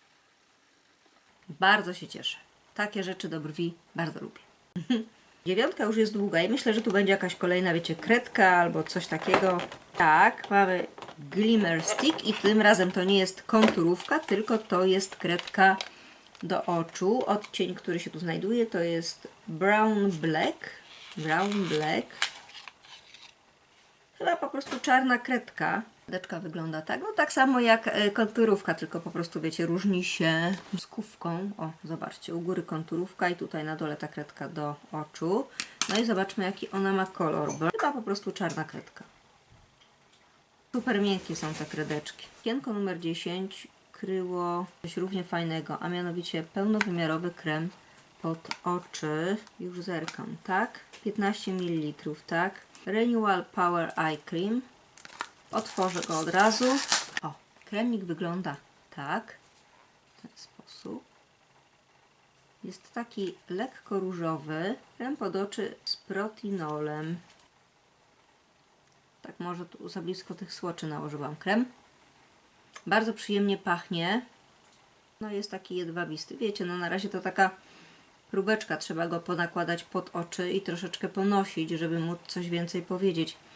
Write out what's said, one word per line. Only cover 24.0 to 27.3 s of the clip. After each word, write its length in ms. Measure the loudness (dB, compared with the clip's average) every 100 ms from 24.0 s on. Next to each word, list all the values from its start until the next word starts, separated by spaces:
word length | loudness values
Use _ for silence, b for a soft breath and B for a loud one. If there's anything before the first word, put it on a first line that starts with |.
| _ -4
Chyba 180 | 0 0
po 120 | -2
prostu 320 | -6 -6 -4
czarna 380 | 4 4 6 2
kredka. 640 | 2 -2 -2 -4 -2 -2 -4 -14 -8
Kredeczka 340 | -8 -6 -8
wygląda 420 | -6 -6 -6 -6
tak, 180 | -4 -6
no 120 | -2 0
tak 160 | 2